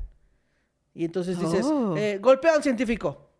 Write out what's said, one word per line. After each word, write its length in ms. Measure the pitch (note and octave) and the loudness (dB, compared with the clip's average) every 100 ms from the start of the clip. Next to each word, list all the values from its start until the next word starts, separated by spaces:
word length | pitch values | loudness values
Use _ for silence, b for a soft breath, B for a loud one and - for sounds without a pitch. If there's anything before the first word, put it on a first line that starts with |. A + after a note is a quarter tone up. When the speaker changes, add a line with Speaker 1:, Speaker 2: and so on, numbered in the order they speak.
| - - _ _ _ _ _ _ _ | -16 -18 _ _ _ _ _ _ _
Speaker 1:
Y 100 | - | -8
entonces 340 | E3 F#3 F3 F3 | -6 -4 -4 -4
dices, 260 | E3+ E3+ B3+ | -2 0 0
Speaker 2:
Oh. 280 | D4+ A3 E3+ | 0 -2 -2
Speaker 1:
eh, 200 | G#3 G3 | -2 0
"Golpea 340 | G#3+ C4 E4 | 4 4 4
a 20 | D#4 | 2
un 60 | |
científico." 600 | D4 A3+ A3+ G#3 E3 C#3 - _ | 2 0 -2 -2 -4 -8 -16 _